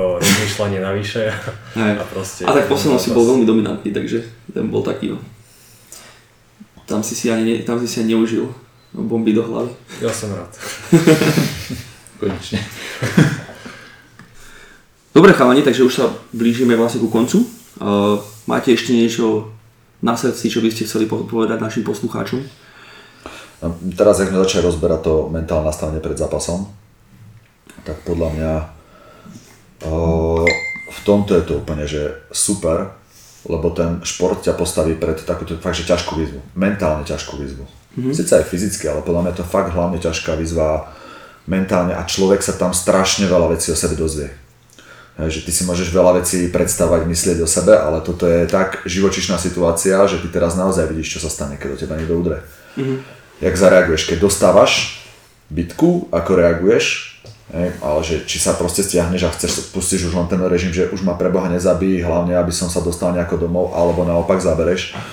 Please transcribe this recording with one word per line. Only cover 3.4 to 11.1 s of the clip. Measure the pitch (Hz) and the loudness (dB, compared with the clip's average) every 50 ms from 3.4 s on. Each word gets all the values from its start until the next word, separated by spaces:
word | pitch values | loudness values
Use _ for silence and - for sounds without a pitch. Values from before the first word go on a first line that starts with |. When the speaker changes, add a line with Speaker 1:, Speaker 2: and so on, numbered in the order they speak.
| 113 | 4
Speaker 2:
dominantný, | 110 113 113 107 - - 104 - 101 101 | 4 4 2 2 0 -4 -4 -4 -4 -4
takže | - - 117 117 117 117 - - - - - | -4 -4 -4 -4 -6 -6 -8 -14 -20 -16 -10
ten | - - 113 | -8 -6 -4
bol | 110 110 110 - | -2 -2 -2 -2
taký, | - - - - 110 - | -2 -4 -4 -6 -6 -6
no. | - - - - - - - - - - - - - - - - - - - - - _ _ _ _ _ _ _ - - - _ - - | -8 -10 -14 -20 -20 -20 -20 -20 -20 -20 -20 -20 -20 -20 -20 -20 -20 -20 -20 -20 -20 _ _ _ _ _ _ _ -20 -20 -20 _ -18 -10
Tam | - - 107 104 | -6 -4 -4 -4
si | - - | -4 -4
si | - - 120 | -4 -2 0
ani | 113 110 113 | 0 0 0
ne-, | 113 117 113 | 0 0 -2
tam | - - 117 | -2 -2 -2
si | 120 123 | -2 -2
si | 117 - 120 | -4 -2 -2
ani | 113 110 113 | 0 2 2
neužil | 113 113 110 113 110 120 127 123 - - _ _ _ _ _ | 2 2 2 0 -2 -2 -4 -6 -12 -20 _ _ _ _ _
bomby | - - - 113 117 117 113 110 104 | -10 -8 -6 -4 -2 0 2 2 2
do | 113 110 | 2 0
hlavy. | 104 117 117 120 123 - - - - - - | -2 -4 -6 -6 -6 -8 -12 -20 -18 -10 -6
Speaker 1:
Ja | - 113 | -6 -6
som | 110 - 110 104 | -4 -6 -6 -8
rád. | 98 87 87 - - - - - - - - - 180 156 - 165 | -8 -8 -10 -14 -16 -16 -14 -14 -14 -14 0 4 4 6 6 6